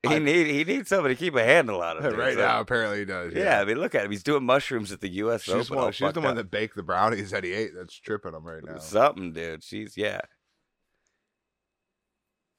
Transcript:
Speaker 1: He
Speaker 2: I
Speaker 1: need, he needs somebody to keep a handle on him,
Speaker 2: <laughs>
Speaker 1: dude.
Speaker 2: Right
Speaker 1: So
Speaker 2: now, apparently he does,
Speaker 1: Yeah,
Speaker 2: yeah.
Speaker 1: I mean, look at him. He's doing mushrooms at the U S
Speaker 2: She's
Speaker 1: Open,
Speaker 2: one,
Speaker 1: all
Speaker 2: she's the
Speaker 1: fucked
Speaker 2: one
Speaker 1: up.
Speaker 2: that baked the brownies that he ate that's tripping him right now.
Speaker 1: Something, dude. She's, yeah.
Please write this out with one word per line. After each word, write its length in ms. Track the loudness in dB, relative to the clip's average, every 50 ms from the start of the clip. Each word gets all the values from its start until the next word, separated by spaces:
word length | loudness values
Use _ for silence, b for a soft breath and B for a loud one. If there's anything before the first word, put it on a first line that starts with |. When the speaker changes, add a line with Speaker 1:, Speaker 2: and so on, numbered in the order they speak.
Speaker 1:
He 60 | 2 2
Speaker 2:
I 100 | 2 4
Speaker 1:
need, 300 | 4 4 4 4 4 4
he 160 | 2 0 0
needs 240 | 0 -2 -2 0 0
somebody 260 | 0 2 4 2 0
to 40 | 0
keep 160 | -2 0 2
a 80 | 4 6
handle 360 | 8 8 8 6 4 0 -2
on 160 | -2 -2 -4 -2
him, 40 |
Speaker 2:
<laughs> 80 | -2 -2
Speaker 1:
dude. 80 | 0 0
Speaker 2:
Right 160 | 0 0 2
Speaker 1:
So 60 | 2
Speaker 2:
now, 200 | 2 2 2 0
apparently 380 | 0 0 0 0 0 0 -2 -4
he 40 | -4
does, 280 | -6 -6 -6 -6 -4 -4
Speaker 1:
Yeah, 100 | 0 2
Speaker 2:
yeah. 160 | 4 4 4
Speaker 1:
I 40 | 4
mean, 140 | 2 0 -2
look 160 | -2 0 0
at 100 | 0 0
him. 60 | 0
He's 140 | -6 -4 -2
doing 200 | 0 0 0 4
mushrooms 460 | 4 2 2 2 -2 -4 -4 -4 -6
at 100 | -10 -10
the 80 | -10 -8
U 220 | -6 -2 -2 -2
S 100 | -2 -2
Speaker 2:
She's 120 | -2 -2 -2
Speaker 1:
Open, 220 | -2 0 -2 -2
Speaker 2:
one, 80 | 0 0
Speaker 1:
all 60 | -2
Speaker 2:
she's 80 | -2 -2
the 60 | -2 -2 -2
Speaker 1:
fucked 20 | 0 -2
Speaker 2:
one 20 | -2
Speaker 1:
up. 40 | -2
Speaker 2:
that 140 | -2 -6 -4
baked 240 | -4 -4 -4 -4 -6
the 80 | -10
brownies 480 | -4 -2 2 2 4 2 2 0 -4 -4
that 140 | -4 -4 -4
he 80 | -4
ate 180 | -4 -4 -4 -6 -8
that's 180 | -14 -16 -16 -18 -18
tripping 340 | _ -8 -8 -6 -6 -10 -12
him 100 | -12 -14
right 200 | -14 -14 -14 -14
now. 140 | -14 -14 -14
Speaker 1:
Something, 540 | -12 0 4 6 6 6 4 0 -8 -8
dude. 300 | -6 -6 -8 -8 -8 -12
She's, 340 | -14 -12 -12 -12 -12 -10 -6
yeah. 240 | -4 -4 -4 -4 -6 -10 _ _ _ _ _ _ _ _ _ _ _ _ _ _ _ _ _ _ _ _ _ _ _ _ _ _ _ _ _ _ _ _ _ _ _ _ _ _ _ _ _ _ _ _ _ _